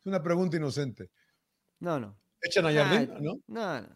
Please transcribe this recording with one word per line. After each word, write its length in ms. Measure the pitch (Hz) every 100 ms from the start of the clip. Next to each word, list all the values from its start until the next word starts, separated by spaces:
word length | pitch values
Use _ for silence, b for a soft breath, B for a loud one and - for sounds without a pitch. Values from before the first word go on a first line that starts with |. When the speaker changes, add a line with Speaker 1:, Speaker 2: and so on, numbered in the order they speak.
Speaker 1:
Es 60 | 190
una 160 | 190
pregunta 340 | 160 170 185 160
inocente. 520 | 151 131 139 104 92 _ _ _ _ _ _ _
Speaker 2:
No, 180 | 175 151
no. 200 | 104 104 _ _
Speaker 1:
¿Echan 240 | 170 202 165
a 20 |
Speaker 2:
Ah, 40 |
Speaker 1:
Jardín, 360 | 151 143 202 - -
no? 160 | 147 - -
Speaker 2:
no, 340 | 220 208 139
no. 80 | 101